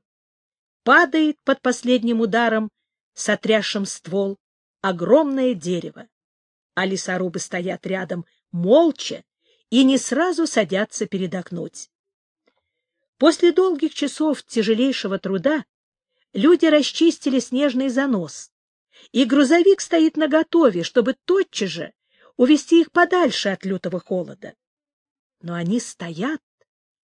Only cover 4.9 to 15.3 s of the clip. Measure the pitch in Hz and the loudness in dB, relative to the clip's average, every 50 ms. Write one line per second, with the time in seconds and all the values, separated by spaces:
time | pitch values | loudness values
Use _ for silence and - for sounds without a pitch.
4.9 | 185 165 175 180 233 311 320 285 269 269 254 254 240 170 156 175 185 170 165 160 | -4 -2 0 4 4 4 4 2 -2 -2 -2 -2 -2 -4 -4 -4 -4 -4 -6 -8
5.9 | - - - _ _ _ _ _ _ _ _ _ _ _ _ _ _ 180 190 190 | -14 -18 -20 _ _ _ _ _ _ _ _ _ _ _ _ _ _ -4 -4 -2
6.9 | 190 185 - - 185 180 185 180 160 190 - - - 180 175 185 175 - - 180 | -2 -4 -4 -4 -4 -4 -4 -4 -6 -8 -10 -8 -8 -8 -6 -6 -8 -8 -8 -8
7.9 | 185 185 185 156 185 175 170 _ _ _ _ _ - 170 175 185 247 311 349 320 | -6 -6 -6 -8 -8 -10 -10 _ _ _ _ _ -8 -4 2 4 6 6 6 4
8.9 | - - - - - - - _ _ _ _ _ _ _ _ _ 226 254 269 262 | 0 -4 -8 -10 -12 -12 -14 _ _ _ _ _ _ _ _ _ 2 4 4 4
9.9 | 269 262 - - 247 277 339 370 330 330 330 - - 240 202 147 185 190 220 - | 4 2 0 -2 -2 -2 0 0 0 -2 -2 -2 0 -2 -2 0 -2 -4 -4 -4
10.9 | - - 214 - - 180 190 170 190 180 175 - 175 170 156 165 - - - - | -6 -8 -6 -6 -6 -6 -6 -6 -8 -8 -10 -10 -12 -12 -12 -12 -14 -18 -20 -20
11.9 | _ _ _ _ _ _ _ _ _ _ _ _ _ _ _ _ _ _ _ _ | _ _ _ _ _ _ _ _ _ _ _ _ _ _ _ _ _ _ _ _
12.9 | _ _ _ _ _ - 262 330 320 - 349 349 320 359 370 381 339 277 320 302 | _ _ _ _ _ 2 2 2 4 4 2 2 4 4 2 2 0 -2 -4 -6
13.9 | - - 285 262 - - 311 311 269 - - _ - 233 202 208 220 208 254 277 | -4 -4 -6 -6 -4 -2 -2 -2 -2 -2 -6 _ -4 -2 0 0 0 0 0 0
14.9 | 247 - - 190 196 196 - 190 | -2 -2 -6 -6 -6 -6 -6 -4